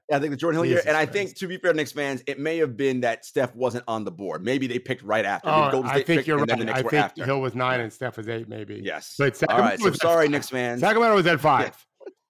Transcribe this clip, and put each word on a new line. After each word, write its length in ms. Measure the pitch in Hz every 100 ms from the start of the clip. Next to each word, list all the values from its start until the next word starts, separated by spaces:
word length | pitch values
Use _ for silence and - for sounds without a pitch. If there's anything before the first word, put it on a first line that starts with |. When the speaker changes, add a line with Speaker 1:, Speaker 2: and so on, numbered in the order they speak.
| -
Speaker 1:
Yeah, 80 | 143
I 40 |
think 100 | 147
the 60 | 135
Jordan 180 | 165 160
Hill 80 |
year. 120 | 170 175
Speaker 2:
Jesus 100 | 156
Speaker 1:
And 80 | 156
I 80 |
think, 240 | 151 202 190
Speaker 2:
Christ. 60 | -
Speaker 1:
to 60 | 185
be 100 | 180
fair, 160 | 180
Knicks 180 | 156 143
fans, 300 | 147 143 127 131
it 120 | 135
may 180 | 151 165
have 200 | 151 117
been 240 | 139 127
that 240 | 120 113 -
Steph 280 | 147 127
wasn't 300 | 120 123 120 -
on 180 | 113
the 60 | 98
board. 320 | 85 98 78
Maybe 240 | 98 135 131
they 120 | 123
picked 240 | 123 127
right 220 | 101 110 101
after. 220 | 101 160
Maybe 100 | 156
Speaker 2:
Oh, 100 | 143
Speaker 1:
Golden 200 | 135 127
Speaker 2:
I 40 | 139
Speaker 1:
State 100 | 135
Speaker 2:
think 120 | 160
Speaker 1:
picked, 80 | 143
Speaker 2:
you're 100 | 147
Speaker 1:
and 100 | 127
then 100 | 117
the 40 |
Speaker 2:
right. 60 | 113 127
Speaker 1:
Knicks 20 |
Speaker 2:
I 40 |
Speaker 1:
were 60 | 113
Speaker 2:
think 140 | 151
Speaker 1:
after. 200 | 98 - 117
Speaker 2:
Hill 140 | 135
was 120 | 131
nine 260 | 117 127 127
Speaker 1:
Yeah. 40 |
Speaker 2:
and 80 | 113
Steph 240 | - 127 113
was 100 | 107
eight, 180 | 113 117
maybe. 320 | 110 101 104
Speaker 1:
Yes. 340 | 95 76 - -
Speaker 2:
But 60 |
Speaker 1:
All 20 | 139
right, 100 | -
Speaker 2:
Sacramento 400 | 160 117 113 98
Speaker 1:
so 80 |
Speaker 2:
was 100 | 202 143
at 40 |
Speaker 1:
sorry, 240 | 165 170 151
Speaker 2:
five. 40 |
Speaker 1:
Knicks 180 | 143 -
fans. 320 | 127 123 120
Speaker 2:
Sacramento 340 | 180 220 233 202
was 100 | 170
at 60 |
Speaker 1:
Yeah. 40 | 165
Speaker 2:
five. 500 | 151 131 110 - _ _ - - _